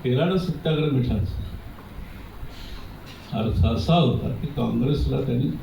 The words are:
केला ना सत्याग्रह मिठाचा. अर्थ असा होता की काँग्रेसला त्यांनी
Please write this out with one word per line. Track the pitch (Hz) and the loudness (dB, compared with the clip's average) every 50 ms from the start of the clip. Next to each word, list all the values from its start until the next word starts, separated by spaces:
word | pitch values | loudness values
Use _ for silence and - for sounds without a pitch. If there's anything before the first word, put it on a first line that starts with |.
| - | 0
केला | 127 123 135 160 | 2 2 4 4
ना | 180 190 185 | 4 2 2
सत्याग्रह | - - 156 - - 170 156 151 156 151 | 0 0 -4 -2 0 0 2 2 2 2
मिठाचा. | 131 127 120 123 117 104 90 85 - - - - - - - - - - - - - - - - - - - - - - - - - - - - - - - - - - - - - - - - - 117 | 2 2 2 2 2 0 0 0 -2 -4 -6 -6 -8 -10 -12 -12 -14 -14 -14 -14 -12 -12 -12 -12 -12 -14 -14 -14 -12 -10 -10 -10 -10 -12 -12 -12 -12 -12 -12 -12 -14 -14 -14 -16 -16 -16 -12 -6 -2 -2
अर्थ | 110 - - - - | 0 0 4 4 4
असा | - 117 - - - 165 | 4 4 2 4 4 6
होता | 175 156 123 - - - - | 6 6 6 4 2 0 -2
की | - - - 151 | -4 -4 -6 -6
काँग्रेसला | - 120 120 113 113 117 123 139 147 - - 135 131 135 | -2 -2 0 0 2 2 2 2 2 2 2 2 2 0
त्यांनी | 131 135 123 123 - 160 160 151 | 0 0 2 2 2 0 0 -4